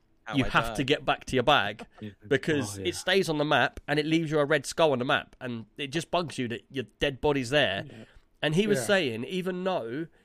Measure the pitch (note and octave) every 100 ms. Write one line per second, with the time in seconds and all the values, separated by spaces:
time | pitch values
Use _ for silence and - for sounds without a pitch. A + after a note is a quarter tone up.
0 | _ _ - B2 A#2 E3 A#2+ A2 B2+ D3
1 | C3+ C#3 - B2+ B2 C3+ G2+ G#2+ - -
2 | G#2+ - G#2 C3 - D3 A2 G2+ F#2+ -
3 | - G3 F3+ D3+ D3 C#3 C3 - - D3
4 | D3+ E3 D#3+ D#3 C#3+ D3+ - - D#3+ B2+
5 | C3 C3 - - B2+ A#2 G#2+ - C#3 D#3+
6 | D#3+ F3 D#3+ - B2 A#2 - C3 A2 _
7 | D3 C3+ D3+ C#3+ A#2 D3 A#2 F#2+ - A2
8 | A2+ - _ _ D3+ D#3 G#3+ G3+ B2 G3
9 | C#3+ A2 B2+ F#3 F3+ F3+ F#3 F3 A#2 C3
10 | E3 _